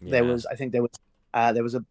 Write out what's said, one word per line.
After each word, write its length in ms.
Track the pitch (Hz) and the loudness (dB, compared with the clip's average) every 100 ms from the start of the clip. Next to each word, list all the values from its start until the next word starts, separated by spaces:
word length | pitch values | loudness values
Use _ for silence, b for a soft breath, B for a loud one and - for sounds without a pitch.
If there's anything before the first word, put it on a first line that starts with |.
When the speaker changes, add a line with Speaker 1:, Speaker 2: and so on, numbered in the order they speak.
Speaker 1:
There 220 | 92 127 | -2 2
Speaker 2:
Yeah. 80 | 120 | 2
Speaker 1:
was, 160 | 120 113 | 0 -4
I 80 | |
think 160 | 117 131 | -6 -4
there 120 | 120 | -2
was, 100 | 120 - _ _ _ | -2 -4 _ _ _
uh, 180 | 123 117 | 0 2
there 120 | 117 | 2
was 100 | 117 | 0
a 100 | 123 113 | -4 -8